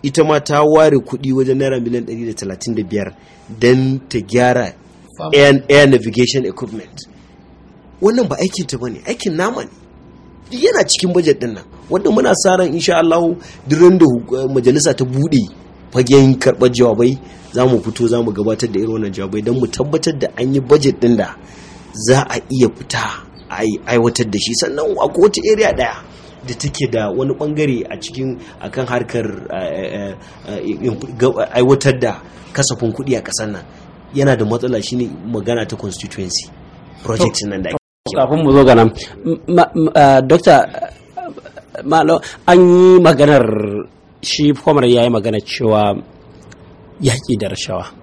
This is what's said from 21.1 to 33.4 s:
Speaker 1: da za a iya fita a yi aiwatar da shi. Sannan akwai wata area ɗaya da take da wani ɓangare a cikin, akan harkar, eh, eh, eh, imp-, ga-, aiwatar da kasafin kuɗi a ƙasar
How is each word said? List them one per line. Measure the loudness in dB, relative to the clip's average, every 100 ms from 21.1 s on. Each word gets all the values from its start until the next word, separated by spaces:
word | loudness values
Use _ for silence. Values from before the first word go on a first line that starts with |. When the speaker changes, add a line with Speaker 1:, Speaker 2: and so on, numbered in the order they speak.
| 2
Speaker 1:
da | -2 -10 -20 -20 -20 -20 -20
za | -8 0 0 0
a | -8 -6
iya | 0 0
fita | -2 -10 -8 -8 -12 -18 -20 -16
a | -6
yi | -4 -6 -2
aiwatar | 0 0 -2 -4
da | -4
shi. | -4
Sannan | -4 -4 -4 -4 -2
akwai | -2 2
wata | 2 2 0
area | 0 0
ɗaya | -2 -4 -6 -18 -20 -20 -20 -14
da |
take | -8 -8 -4 -4
da | -2 -4
wani | -4 -4
ɓangare | -4 -6 -2 -2 -2 -6
a | -12
cikin, | -12 -8 -8 -8 -14 -16
akan | -12 -8 -6
harkar, | -6 -4 -6 -6 -10 -10
eh, | -8 -8 -8
eh, | -8 -10 -10 -12 -20 -20 -14
eh, | -10 -8 -6
imp-, | -6 -6 -12 -2
ga-, | -2 0 -4
aiwatar | 0 2 2 2 0
da | -4 -4 -16 -20 -12
kasafin | -6 -4 -4 -6
kuɗi | -6 -4 -6
a |
ƙasar | -6 -10